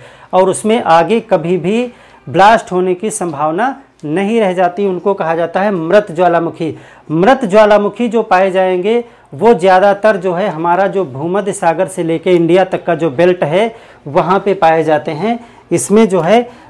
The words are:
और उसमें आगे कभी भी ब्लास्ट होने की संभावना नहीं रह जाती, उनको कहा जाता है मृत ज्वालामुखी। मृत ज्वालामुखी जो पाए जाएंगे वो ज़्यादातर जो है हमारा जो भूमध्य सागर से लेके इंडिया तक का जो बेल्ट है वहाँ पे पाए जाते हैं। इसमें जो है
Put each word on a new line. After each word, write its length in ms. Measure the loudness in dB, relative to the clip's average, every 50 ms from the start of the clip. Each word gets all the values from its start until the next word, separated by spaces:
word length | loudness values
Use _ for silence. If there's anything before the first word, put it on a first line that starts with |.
| -14 -20 -20 -20 -10 -2 0
और 160 | 2 2 2
उसमें 320 | 0 -2 -2 -2 -2 0
आगे 380 | 2 2 2 2 2 2 0 -2
कभी 360 | -2 0 -2 -2 0 -2 -4 -2
भी 260 | -2 -2 -2 -2 -4 -6 -10 -16 -20 -20 -20 -20 -12
ब्लास्ट 440 | -4 2 4 6 6 6 4 0 -2
होने 240 | -4 -2 -2 -2 -2
की 140 | -4 -4 -6
संभावना 640 | -6 -6 -6 -6 -6 -4 -4 -4 -2 -2 -4 -4 -4 -8 -14 _ _ _ -8
नहीं 340 | -6 -4 -2 -2 0 0 0
रह 120 | 0 0 0
जाती, 320 | 0 0 -2 -2 -2 -4
उनको 280 | -4 -4 -4 -2 -4 -2
कहा 220 | -2 -2 -2 -2
जाता 260 | -2 -2 -2 -2 -2
है 100 | -2 -2
मृत 400 | -2 -4 -2 0 2 2 2 0
ज्वालामुखी। 640 | 0 0 0 2 2 0 -2 -4 -6 -6 -8 -8 -8 -10 -16 -20 -20 -18 _ -4
मृत 320 | -2 2 2 2 2 2 0
ज्वालामुखी 640 | 2 4 4 6 6 4 2 2 -2 -4 -4 -4 -2
जो 120 | -2 -2 -2
पाए 280 | 0 2 2 2 2
जाएंगे 520 | 0 0 0 0 0 -2 -2 -2 -2 -2 -4 -6 -12 _ _ _ -6
वो 200 | 0 2 2 4
ज़्यादातर 640 | 4 4 4 4 6 4 4 2 2 2 0 0
जो 160 | 0 -2 -4 -2
है 140 | -2 -2 -4
हमारा 360 | -4 -4 -2 0 0 0 0
जो 160 | 0 -2 -4 -6
भूमध्य 480 | -6 -6 -8 -6 -4 -4 -4 -2 -4 -4
सागर 340 | -2 -2 -2 0 0 -2
से 160 | -4 -4 -6 -4
लेके 280 | -4 -4 -2 0 2
इंडिया 320 | 2 2 2 2 2 2 2
तक 200 | 0 -2 -4 -4
का 100 | -4 -2
जो 140 | -2 -2 -2
बेल्ट 320 | 0 0 2 2 2 0 -2
है 320 | -2 0 0 -2 -2 -4 -10 -20 -20 -20 -18 -10
वहाँ 320 | -4 -2 -2 0 0 0 0
पे 140 | 0 -2 0
पाए 280 | 2 2 2 2 2 2
जाते 280 | 0 0 -2 -2 -4 -8
हैं। 260 | -4 -4 -4 -4 -6 -8 -16 -20 -20 -8 -4
इसमें 360 | -4 -4 -2 2 2 2 4 4
जो 120 | 2 0
है 280 | 0 2 2 2 0 -2 -8 -20 -20